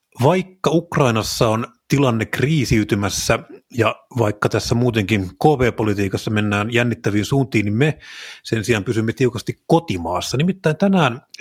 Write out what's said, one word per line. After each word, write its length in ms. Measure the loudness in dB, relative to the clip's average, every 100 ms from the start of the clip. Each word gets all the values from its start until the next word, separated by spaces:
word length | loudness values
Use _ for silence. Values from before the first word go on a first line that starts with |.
| _ 0
Vaikka 480 | 2 2 -2 -6 -2
Ukrainassa 760 | 0 0 2 2 2 -2 0 0
on 180 | 0 -4 _ -2
tilanne 360 | 2 2 2
kriisiytymässä 1120 | -2 -2 0 0 2 2 2 0 -2 -4 -2 -2 -4 -20 _ -2
ja 160 | -2 -2 _ -2
vaikka 300 | -2 0 -2
tässä 260 | -2 -2
muutenkin 540 | 0 0 0 0 0 -2
K 160 | 0 2 4
V-politiikassa 720 | 2 0 -2 0 -2 -2 -2
mennään 420 | -2 0 0 0
jännittäviin 520 | 0 0 -2 -2 -2
suuntiin, 400 | 0 0 0 0
niin 100 | 0
me 240 | 2 0 0 -10 -20 -18 -14
sen 220 | -6 -4
sijaan 200 | 0 -2
pysymme 280 | 0 -2 -2
tiukasti 500 | 0 -2 -2 -10 -8 0
kotimaassa. 720 | 0 0 -6 -4 -6 -4 -2
Nimittäin 400 | -2 0 -2 0
tänään 440 | 2 4 2 0 -12 -2